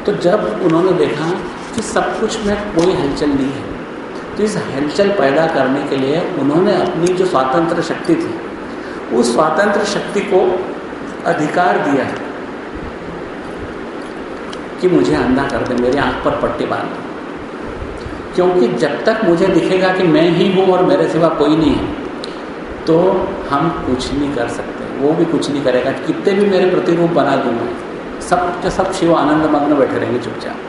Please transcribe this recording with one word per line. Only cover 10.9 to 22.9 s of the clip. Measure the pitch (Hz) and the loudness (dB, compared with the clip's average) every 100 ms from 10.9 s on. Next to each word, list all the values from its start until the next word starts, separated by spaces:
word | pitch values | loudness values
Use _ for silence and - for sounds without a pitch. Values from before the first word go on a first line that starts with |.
| - - - - | -10 -10 -6 -2
अधिकार | 165 147 180 180 180 | 0 0 2 2 2
दिया | 151 139 120 - - - - - - - - - - - - - - - - - - - - - - - - - - - | 2 0 0 -6 -8 -10 -10 -12 -10 -10 -10 -10 -10 -10 -10 -12 -10 -10 -10 -10 -10 -10 -12 -12 -12 -12 -10 -12 -12 -2
कि | 185 | 2
मुझे | 160 135 | 4 4
अंधा | 151 127 127 135 | 2 2 2 0
कर | 117 120 | -2 -2
दे, | 123 | 0
मेरी | 123 139 | 2 2
आँख | 127 - | 0 0
पर | 147 - | -2 0
पट्टी | 117 - 117 | -2 -2 -2
बांध | 104 | -2
दे, | - - - - - - - - - - - - - - - | -4 -8 -10 -10 -10 -12 -12 -10 -10 -8 -10 -8 -10 -10 -6
क्योंकि | - 180 180 180 170 | 0 2 4 2 2
जब | 156 - | 0 0
तक | - 220 | 0 2
मुझे | 175 170 190 | 2 4 4
दिखेगा | 175 160 185 185 | 4 4 2 2
कि | 185 180 | 4 4
मैं | 156 175 | 6 4
ही | 170 202 | 4 4
हूँ | 185 190 | 4 4
और | 180 160 | 4 4
मेरे | 147 160 | 4 2
सिवा | 160 160 | 4 2
कोई | 156 147 156 | 4 4 4
नहीं | 151 | 4
है, | 110 - - - - - - - - - - | 2 -2 -6 -8 -8 -10 -10 -10 -10 -10 -6
तो | - | 2